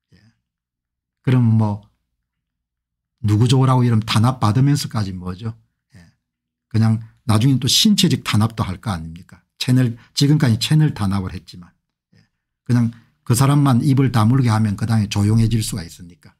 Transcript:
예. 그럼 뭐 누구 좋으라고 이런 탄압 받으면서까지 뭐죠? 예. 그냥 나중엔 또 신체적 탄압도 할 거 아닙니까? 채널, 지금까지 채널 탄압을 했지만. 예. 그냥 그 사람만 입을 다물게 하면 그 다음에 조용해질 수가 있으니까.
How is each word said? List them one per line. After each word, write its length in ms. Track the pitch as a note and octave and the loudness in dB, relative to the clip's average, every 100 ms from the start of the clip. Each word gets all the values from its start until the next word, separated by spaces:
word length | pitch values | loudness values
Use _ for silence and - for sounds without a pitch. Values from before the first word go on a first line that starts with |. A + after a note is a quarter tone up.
| _ | _
예. 40 | F2+ G#2+ _ _ _ _ _ _ _ _ _ | _ _ _ _ _ _ _ _ _ _ _
그럼 220 | - C3 | 0 2
뭐 440 | A#2 A2+ A2 G#2 _ _ _ _ _ _ _ _ _ _ _ _ _ _ G#2 | 4 2 0 -4 _ _ _ _ _ _ _ _ _ _ _ _ _ _ -2
누구 220 | G#2 B2 | 0 2
좋으라고 360 | C3+ C3 B2+ | 2 2 2
이런 160 | B2 A2+ | 2 0
탄압 380 | G#2+ - A2+ C3 | 0 0 0 0
받으면서까지 760 | G#2+ G#2 C#3 C#3+ C3 A#2 G2 | -2 2 2 0 -2 -6 -6
뭐죠? 420 | F#2 F2+ F2+ A2+ A2+ _ _ _ | -8 -12 -10 -12 -12 _ _ _
예. 120 | G2 E2+ _ _ _ _ _ _ | -20 -20 _ _ _ _ _ _
그냥 320 | A2 A2+ A2 A2 _ | 0 2 0 -6 _
나중엔 340 | - A2 C3 C3 | -2 0 2 0
또 100 | C3 | 0
신체적 540 | - A3 G#3 F3 B2+ | 0 2 2 2 0
탄압도 400 | - A2+ A2 - | -2 0 0 -2
할 180 | F#2+ F2 | -8 -8
거 80 | - | -8
아닙니까? 520 | F2 D#2+ E2 - - _ _ | -8 -10 -16 -20 -20 _ _
채널, 380 | - B2+ B2+ A#2 - | 0 0 0 -4 -12
지금까지 460 | - C#3+ D3+ C#3 A2 | -2 2 2 2 0
채널 340 | - D#3 D3+ | 0 2 2
탄압을 400 | - G2+ G2 F#2 | 0 -4 -4 -6
했지만. 380 | F#2 - F2 F2 _ _ _ _ | -12 -18 -20 -20 _ _ _ _
예. 40 | _ _ _ _ _ | _ _ _ _ _
그냥 280 | - B2 A#2 - _ _ | -2 0 0 -6 _ _
그 120 | - | -4
사람만 480 | B2+ C3+ C#3+ C#3 A#2+ | 0 2 2 2 2
입을 300 | D3+ B2+ C3+ | 2 0 0
다물게 380 | A#2 G#2+ C3+ A#2+ | 2 2 2 0
하면 260 | A2 A2 G2 | 0 -2 -2
그 80 | |
다음에 240 | G#2+ A2+ G2+ | -2 0 0
조용해질 540 | G2+ G2+ A2+ A2+ A2+ | -2 0 2 0 -2
수가 200 | G#2+ A2+ | -4 -8
있으니까. 520 | E2 - F2 - G#2 _ | -12 -18 -20 -20 -20 _